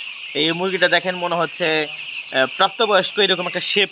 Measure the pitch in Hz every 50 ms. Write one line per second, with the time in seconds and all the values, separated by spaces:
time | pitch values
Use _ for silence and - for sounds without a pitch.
0 | - - - - - - - 139 156 165 165 170 185 190 180 180 180 180 170 170
1 | 170 185 180 180 175 175 170 175 165 156 - - 180 160 156 156 151 147 - -
2 | - - - - - - - 135 131 131 - - 190 190 - - 233 208 208 180
3 | - - - 208 202 180 185 170 180 175 - 180 - - - 208 196 -